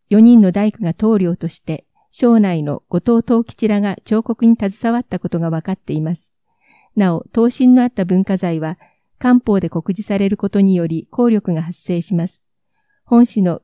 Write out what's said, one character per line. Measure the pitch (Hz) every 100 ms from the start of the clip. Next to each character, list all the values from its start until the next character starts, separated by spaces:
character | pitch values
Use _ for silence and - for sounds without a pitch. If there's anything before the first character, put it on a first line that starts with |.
| -
四 | 208
人 | 233 233
の | 190
大 | 202 214
工 | -
が | 170
棟 | - 214 208
梁 | 175 175
と | 160
し | -
て、 | - 156 _ _ _
庄 | - 240 226
内 | 202 165
の | 147 - _
後 | 175 - 233
藤 | -
藤 | 233
吉 | 226 - 214
ら | 208
が | 202 - -
彫 | 214
刻 | - 226 226
に | 233
携 | 196 202 226
わ | 240
っ |
た | - 180
こ | 175
と | 170
が | 165
分 | 160
か | 185
っ | 190
て | -
い | 151
ま | 156 170
す。 | _ _ _ _ _ _ _ 214
な | 185 165
お、 | -
答 | 226 240
申 | - 254 254
の |
あ | 247
っ |
た | - 180
文 | 185
化 | 190 185
財 | 180 160
は、 | 156 170 _ _ _ -
官 | 247 247
報 | 226 196
で | 165
告 | 160 -
示 | 190 -
さ | 202
れ | 196
る | 202
こ | 202
と | 202
に | 196 180
よ | 165
り | 160 -
効 | - 240
力 | 214 190
が | 160
発 | 160 -
生 | - 175
し | -
ま | 170 175
す。 | - _ _ _ _ _ _ -
本 | 240 240
市 | 214
の | 180 156